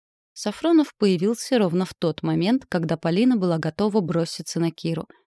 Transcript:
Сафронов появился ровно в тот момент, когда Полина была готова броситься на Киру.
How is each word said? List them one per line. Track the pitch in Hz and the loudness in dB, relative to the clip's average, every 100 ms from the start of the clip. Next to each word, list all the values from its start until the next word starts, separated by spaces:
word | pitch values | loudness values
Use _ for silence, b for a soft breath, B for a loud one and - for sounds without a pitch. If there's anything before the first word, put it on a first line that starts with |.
| _ _ _ | _ _ _
Сафронов | - - 202 320 330 285 - | -10 -8 -4 2 4 4 2
появился | 208 180 196 233 - 254 | 2 2 0 -2 0 0
ровно | 190 180 185 | 2 0 -2
в | |
тот | - 170 151 | -4 -4 -2
момент, | 165 160 180 262 - | -2 0 0 0 -2
когда | 180 165 165 | -4 -2 -2
Полина | 165 175 254 240 | 0 2 2 2
была | 180 160 | 0 0
готова | 160 - 208 208 | -2 -2 0 0
броситься | 160 165 165 - 165 - | 0 -2 -2 -6 -8 -4
на | 165 | -4
Киру. | 160 165 160 - b b | -4 -6 -6 -8 b b